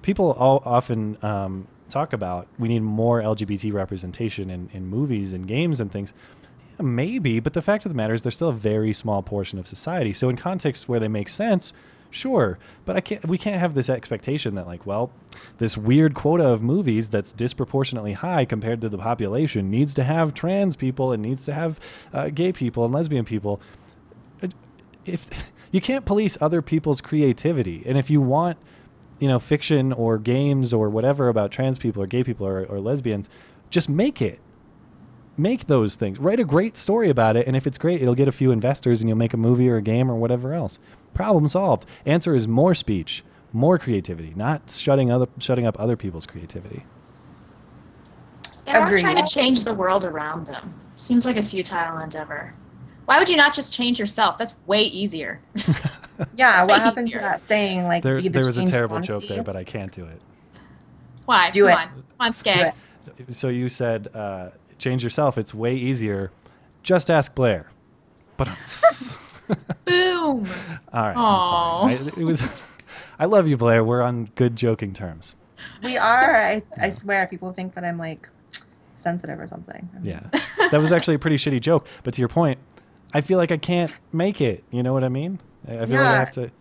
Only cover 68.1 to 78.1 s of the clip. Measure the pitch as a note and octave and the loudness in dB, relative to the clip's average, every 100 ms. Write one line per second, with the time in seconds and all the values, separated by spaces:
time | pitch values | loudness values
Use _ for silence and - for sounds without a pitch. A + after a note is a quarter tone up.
68.1 | _ _ - C3 - - - E5 - B3+ | _ _ -6 -6 -6 -8 4 4 4 -8
69.1 | - - - - G3 - - - F4+ F#4 | -10 -18 -20 -6 -6 -4 -8 2 4 4
70.1 | F4+ D#4+ C4 F#3+ F3+ F3+ D#3+ - A#2+ G#2+ | 2 0 -2 -4 -8 -10 -14 -6 -2 -2
71.1 | A#3 A3+ G3 F3+ F3 E3+ E3+ A3+ B3 C#3 | 2 4 4 2 2 0 2 2 2 -4
72.1 | F3 D#3+ D#3+ B2+ - - - - - - | -2 0 0 -2 -8 -20 -20 -20 -20 -20
73.1 | - D#3+ G#3 D#3+ C3+ A#2 A#2 A2 A#2+ B2 | -4 4 4 4 4 4 4 4 2 0
74.1 | A#2+ A2 - B2 A2+ A#2+ A2+ G#2 F#2+ F#2+ | -2 -6 0 0 2 0 0 -4 -8 -10
75.1 | E2 - - _ - - - A3+ B3+ A3 | -12 -18 -20 _ -18 -18 -12 -6 0 4
76.1 | A#3+ C4 B3+ G#3 G#3+ - - F#3+ F#3 G3+ | 6 6 6 4 0 -4 -4 -4 -4 -2
77.1 | G3 F#3+ F3+ F#3 F#3 F#3 F3+ F3 E3+ E3 | 0 0 -4 -10 -8 -10 -6 -6 -6 -8